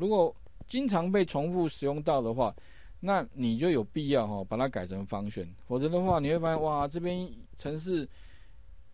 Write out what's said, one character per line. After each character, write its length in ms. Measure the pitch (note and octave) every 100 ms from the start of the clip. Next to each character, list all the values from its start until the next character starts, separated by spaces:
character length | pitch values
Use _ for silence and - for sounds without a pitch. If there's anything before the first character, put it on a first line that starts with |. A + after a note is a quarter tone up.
如 80 | F#3+
果 260 | G#3 E3 - - - -
经 220 | B3 C4+
常 240 | F#3 F3
被 100 | G3+
重 300 | F3+ D3 D#3+
复 160 | F3+ D#3+
使 160 | -
用 180 | C#3 D3+
到 200 | D3+ C#3+
的 100 | A2+
话， 220 | A#2+ A2 - - - - -
那 260 | F#3 F#3+ B2+
你 240 | C3+ A#2+ A2+
就 100 | F3
有 160 | C3+
必 240 | G2+ D#3 C#3+
要， 160 | C#3
哦， 220 | G#2 G2+ F#2+
把 80 | A2
它 100 | C3+
改 200 | G2+ F2+
成 200 | F#2+ G2
function， 420 | G2+ G#2 G2 F2 - -
否 120 | B2
则 80 | D3+
的 140 | F3
话 180 | F#3 E3+
你 120 | C#3+
会 80 | E3
发 160 | E3
现， 80 | D#3+
哇， 260 | D#3 D3 C#3+
这 100 | E3
边 320 | F3 F3+ F3+ A#2 - -
程 180 | C#3+ D#3
式 300 | F3+ E3+ C3 - - - - - - - -